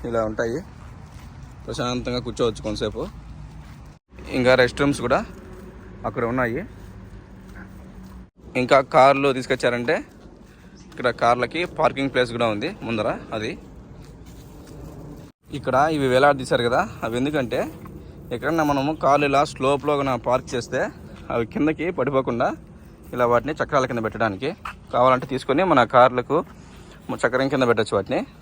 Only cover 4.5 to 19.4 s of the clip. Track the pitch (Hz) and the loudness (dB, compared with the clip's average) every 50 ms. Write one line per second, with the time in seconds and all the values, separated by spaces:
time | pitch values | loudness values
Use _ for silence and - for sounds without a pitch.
4.5 | 127 127 123 120 - - 143 143 139 123 120 120 135 180 226 - - - - - | 6 6 6 4 4 2 2 2 2 0 0 0 0 0 0 -4 -12 -18 -18 -18
5.5 | - - - - - - - - - - - 113 101 127 120 113 120 131 127 113 | -18 -18 -18 -18 -18 -18 -18 -18 -16 -8 -8 -6 -4 -2 -2 -2 0 0 0 -2
6.5 | 117 151 214 - - - - - - - - - - - - - - - - - | -2 -6 -8 -10 -14 -18 -18 -18 -16 -18 -18 -18 -18 -18 -20 -20 -20 -20 -20 -18
7.5 | - - - - - - - - - - - - - - - - _ _ - - | -18 -18 -18 -18 -18 -18 -18 -18 -18 -18 -18 -18 -18 -18 -20 -20 _ _ -20 -6
8.5 | - 127 127 120 147 135 135 - - 131 127 139 139 139 139 139 127 131 123 - | -4 -2 2 6 6 4 4 4 6 8 8 8 8 6 4 2 2 0 0 -2
9.5 | 131 123 - 123 123 120 120 131 165 214 - - - - - - - - - - | -2 2 2 0 0 0 0 0 0 0 -2 -10 -18 -20 -20 -20 -20 -20 -20 -20
10.5 | - - - - - - - - - - 127 123 113 - - 117 120 123 123 120 | -20 -20 -20 -20 -20 -20 -20 -18 -12 -2 -2 -2 0 4 4 4 4 4 0 -2
11.5 | - 160 175 175 165 156 156 160 - 135 139 135 - 131 123 120 117 117 120 113 | -2 -4 -4 -4 -2 2 2 2 2 2 -4 0 2 2 2 2 2 0 0 0
12.5 | 107 104 117 170 214 - 135 113 117 110 107 120 175 240 - - 117 110 107 120 | 0 -2 -4 -6 -6 -8 -6 -4 -2 0 0 -2 -2 -4 -8 -8 -8 -6 -6 -6
13.5 | 185 - - - - - - - - - - - - - - - - - - - | -8 -10 -16 -20 -20 -20 -20 -20 -20 -18 -18 -20 -20 -20 -20 -20 -20 -20 -20 -20
14.5 | - - - - 156 147 131 - - - - 147 - - - - _ _ _ - | -20 -20 -20 -18 -18 -16 -16 -16 -14 -16 -16 -16 -16 -16 -18 -20 _ _ _ -12
15.5 | - 139 - 131 123 127 147 160 160 147 139 131 123 127 143 147 143 131 131 - | -12 -6 -4 2 4 4 4 4 2 2 2 4 4 6 6 6 4 2 0 0
16.5 | 151 123 117 120 120 151 190 220 - - - 117 113 123 131 147 147 151 127 110 | 0 0 2 2 2 0 0 -2 -6 -8 -6 -4 -2 0 0 0 0 -2 -2 -2
17.5 | 107 147 214 311 - - - - - - - - - - - - - 117 123 143 | -2 -4 -4 -4 -8 -14 -16 -16 -16 -16 -16 -18 -18 -18 -10 -10 -8 -4 -4 -2
18.5 | 165 165 156 147 143 139 135 147 160 - - 135 139 147 147 143 139 139 | 0 0 2 2 2 0 0 -2 -2 0 4 4 4 4 4 4 4 4